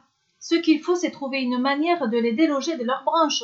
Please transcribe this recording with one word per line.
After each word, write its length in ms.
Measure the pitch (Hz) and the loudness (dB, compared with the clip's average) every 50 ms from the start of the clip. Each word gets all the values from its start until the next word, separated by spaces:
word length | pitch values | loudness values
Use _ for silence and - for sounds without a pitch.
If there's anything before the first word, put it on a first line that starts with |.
| _ _ _ _ _ _ _ _ | _ _ _ _ _ _ _ _
Ce 160 | - - 330 | -4 -2 -2
qu'il 240 | 330 - 320 302 - | 0 2 2 2 2
faut, 160 | - 339 359 | 2 0 0
c'est 160 | 349 320 277 | 0 0 -4
trouver 300 | - - 277 254 269 269 | -4 -6 -8 -4 -4 -2
une 160 | 262 247 254 | -2 -2 0
manière 500 | 247 254 277 277 285 311 349 349 339 277 | 0 0 0 0 0 2 0 0 0 0
de 100 | 220 233 | 0 0
les 140 | 233 233 233 | 0 0 0
déloger 460 | 220 262 320 311 285 262 - 330 226 | 2 2 2 2 2 -2 -2 -4 -4
de 80 | 240 233 | -4 -4
leurs 180 | 233 269 262 - | -4 -4 -2 0
branches 400 | 302 302 330 311 294 - - | 0 2 2 2 2 0 -4